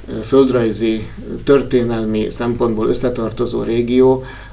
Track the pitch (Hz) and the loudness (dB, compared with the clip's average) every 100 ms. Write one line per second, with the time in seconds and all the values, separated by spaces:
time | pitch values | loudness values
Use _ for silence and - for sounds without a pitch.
0 | - 110 110 135 131 123 113 101 113 110 | -12 -10 2 4 6 4 0 0 -2 -2
1 | 95 - - - - 139 120 127 117 113 | -4 -12 -10 -4 2 2 4 0 0 -2
2 | 110 107 107 - 120 117 120 107 113 123 | -2 -2 -2 -2 -2 0 0 0 0 0
3 | 127 - 110 - 120 117 113 117 117 127 | -2 -2 -4 -4 -4 -2 -2 -2 2 4
4 | 131 131 131 - - | 4 4 -2 -16 -18